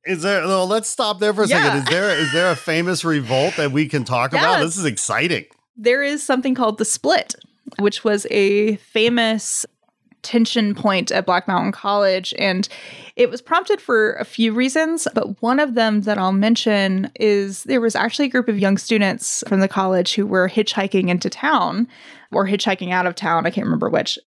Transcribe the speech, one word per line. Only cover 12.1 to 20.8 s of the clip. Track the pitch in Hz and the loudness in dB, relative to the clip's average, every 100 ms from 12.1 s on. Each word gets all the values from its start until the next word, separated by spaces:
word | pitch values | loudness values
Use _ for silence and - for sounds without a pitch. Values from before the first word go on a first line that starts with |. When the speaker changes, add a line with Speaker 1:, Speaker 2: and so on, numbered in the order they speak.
| 185 180 - | 0 -4 -2
Speaker 2:
And | 202 185 196 - - - - - | -2 0 -4 -8 -20 -20 -16 0
it | 240 | 0
was | 247 | 0
prompted | - 330 381 415 | -2 -2 0 -2
for | - 226 214 | 2 2 2
a | - 226 | -2 -6
few | - 226 | 0 0
reasons, | 220 254 311 320 330 - - | 2 0 2 0 -2 -2 -2
but | 208 208 | -4 -2
one | 226 269 | 0 2
of | 294 | 2
them | 233 226 208 | 2 2 2
that | 202 202 | 0 0
I'll | 185 | 0
mention | 196 214 233 226 202 196 190 190 - | 2 2 0 0 2 2 0 -4 0
is | 214 202 196 190 | 2 2 -2 -8
there | - 262 | -2 0
was | 226 214 | 0 0
actually | 226 - 285 | -2 0 0
a | |
group | 254 240 | 0 0
of | 208 | 0
young | 196 196 | 2 0
students | - 220 196 - - - - | 2 0 2 -2 -6 -6 0
from | 196 | 2
the | 190 | 2
college | - 190 185 180 | 0 0 2 0
who | - 202 | 0 0
were | 190 185 | 2 2
hitchhiking | 220 214 - | 0 0 -2